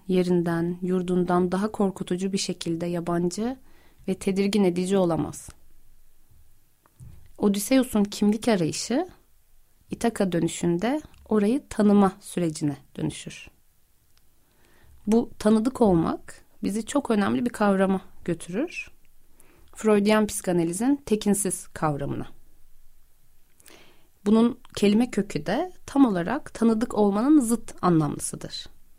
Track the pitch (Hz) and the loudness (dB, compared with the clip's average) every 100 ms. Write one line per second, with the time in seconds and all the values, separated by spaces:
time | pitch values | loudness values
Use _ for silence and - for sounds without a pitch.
0 | - 185 180 175 170 165 170 175 180 185 | -2 0 2 2 2 0 -2 -4 -2 -2
1 | 180 180 175 175 180 185 214 - 196 185 | 0 0 2 2 2 0 -2 0 -2 -2
2 | 175 180 190 196 - 175 165 165 175 175 | -6 -4 -2 -4 -4 -6 -6 -4 -4 -4
3 | 170 170 175 202 226 262 - - - - | -2 0 0 -2 -6 -8 -14 -20 -20 -12
4 | - 185 - 190 202 208 185 175 185 196 | -8 -6 -2 0 2 4 2 2 0 2
5 | 180 156 - - - - - - - - | 2 0 -4 -8 -16 -20 -20 -20 -20 -20
6 | - - - - - - _ _ _ - | -20 -20 -20 -20 -20 -20 _ _ _ -20
7 | - - - - 214 202 - 269 254 214 | -20 -20 -20 -2 0 0 2 2 2 0
8 | 202 - 208 220 240 202 151 156 - 254 | 0 0 0 2 2 2 0 -4 -4 -4
9 | 359 - _ _ _ - _ _ - - | -4 -8 _ _ _ -20 _ _ -14 -6
10 | 226 220 196 170 165 - 175 170 214 302 | -4 0 -2 0 -2 -2 -2 0 0 -4
11 | - - - 214 202 277 - - 208 202 | -6 -14 -2 0 2 0 -4 2 4 6
12 | 190 - - - 170 156 151 139 - - | 4 2 -10 -4 -4 -2 -4 -4 -10 -8
13 | 156 - - - - - _ _ _ _ | -6 -6 -12 -16 -20 -20 _ _ _ _
14 | _ _ _ _ _ _ _ _ - - | _ _ _ _ _ _ _ _ -20 -10
15 | - 226 - - 214 220 226 - 214 170 | 0 0 0 -2 2 4 2 2 4 4
16 | 165 330 - - - - 196 208 214 294 | 2 -2 -8 -20 -20 -8 -4 -4 -2 -2
17 | - 214 202 247 240 - 208 190 190 190 | 0 0 2 0 -2 0 2 4 2 0
18 | - - - 165 - 185 330 - - - | -4 -10 -6 -6 -6 -6 -6 -8 -14 -18
19 | - - - - - - - - 214 208 | -20 -20 -20 -20 -20 -20 -20 -4 2 4
20 | 202 214 214 - - 175 170 185 247 285 | 4 4 2 -2 -2 0 0 0 0 0
21 | - 214 208 196 185 - - - 156 143 | 0 0 2 0 0 -6 -10 -4 -2 -2
22 | 139 123 - - - - - - - - | -4 -6 -8 -14 -20 -20 -20 -20 -20 -20
23 | - - - - - - - - - - | -20 -20 -20 -20 -20 -20 -20 -20 -20 -20
24 | - _ 208 220 233 - - - 208 208 | -20 _ 2 4 4 0 -14 0 2 2
25 | 247 - 196 151 151 233 370 - - 277 | 2 -2 -4 -4 -4 -4 -4 -10 -2 4
26 | 254 180 170 277 - - 226 220 233 208 | 4 4 -2 -6 -8 -2 0 0 -2 0
27 | 208 202 262 302 226 226 - - 180 160 | 2 2 4 4 4 0 -4 -4 2 2
28 | 147 - - 156 160 - - - - | 2 -2 -8 -10 -12 -14 -16 -18 -20